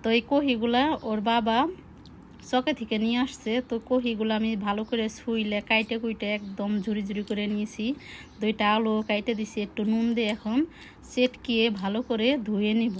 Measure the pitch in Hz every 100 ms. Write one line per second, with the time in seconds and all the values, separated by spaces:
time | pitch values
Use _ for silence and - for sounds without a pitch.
0 | 226 233 226 285 285 233 233 240 285 311
1 | 240 214 208 233 226 226 320 370 - -
2 | - - - - - 254 262 294 220 214
3 | 220 240 262 - - 233 254 226 - 254
4 | 240 220 220 214 220 220 208 202 220 233
5 | 220 - - 226 208 208 208 220 220 233
6 | 226 220 208 208 202 196 202 208 190 208
7 | 196 202 202 208 208 208 214 - 220 285
8 | - - - - 214 214 208 214 220 214
9 | 214 208 208 220 214 - 202 - 214 226
10 | 233 233 220 214 214 240 330 - - -
11 | - - 254 - - 226 226 202 196 208
12 | 254 233 226 285 214 208 208 220 226 185